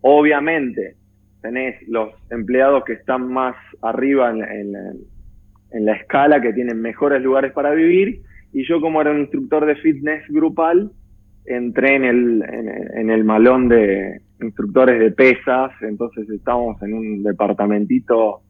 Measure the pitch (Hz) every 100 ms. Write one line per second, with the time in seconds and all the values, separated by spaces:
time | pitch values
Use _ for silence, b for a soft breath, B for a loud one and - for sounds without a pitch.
0 | 131 147 151 147 151 165 131 110 95 -
1 | _ _ _ _ 113 123 131 - - 113
2 | 107 - - 117 107 127 135 139 127 110
3 | - 127 127 127 127 120 - - 113 117
4 | 135 139 120 110 104 104 101 98 95 -
5 | 98 - - - - _ _ 117 107 104
6 | - 139 143 147 120 107 123 113 113 110
7 | 143 139 131 135 135 139 143 156 165 180
8 | 196 - b b b 139 131 170 160 156
9 | 147 147 143 151 127 156 151 147 160 143
10 | 147 156 - 151 160 160 165 175 208 -
11 | - - _ _ - 123 123 - 135 135
12 | 127 120 120 113 - 113 110 101 - -
13 | 110 113 107 110 117 127 127 117 104 98
14 | 95 90 _ _ 117 - 104 98 127 120
15 | 110 - 131 123 - 127 131 - 110 104
16 | 117 117 107 107 - 123 120 107 101 110
17 | 110 104 104 92 104 98 101 104 104 123
18 | - 113 110 98 _